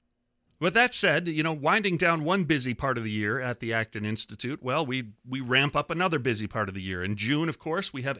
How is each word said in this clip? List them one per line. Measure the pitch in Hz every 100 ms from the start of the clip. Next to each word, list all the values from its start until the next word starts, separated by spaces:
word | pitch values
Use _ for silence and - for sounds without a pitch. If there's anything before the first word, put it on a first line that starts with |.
| _ _ _ _ _ -
With | 165
that | 196 247
said, | - 196 151 175
you | 156
know, | 160
winding | 156 143 202 202 170
down | 175 165
one | 151 190
busy | 160 151 127
part | 117 139 123
of |
the | 110
year | 107 104 127
at | 127 120
the | 117
Acton | 113 110 110
Institute, | 107 110 - 104 123 147
well, | 127 139 147
we, | 131 117 101 123
we | 131
ramp | 123 127 143
up | 147 147
another | 165 185 160
busy | 123 110 107
part | 117 101
of | 95
the |
year. | 92 90
In | 92 104
June, | 110 147 165
of | 143
course, | 156 170 190
we | 139
have | 135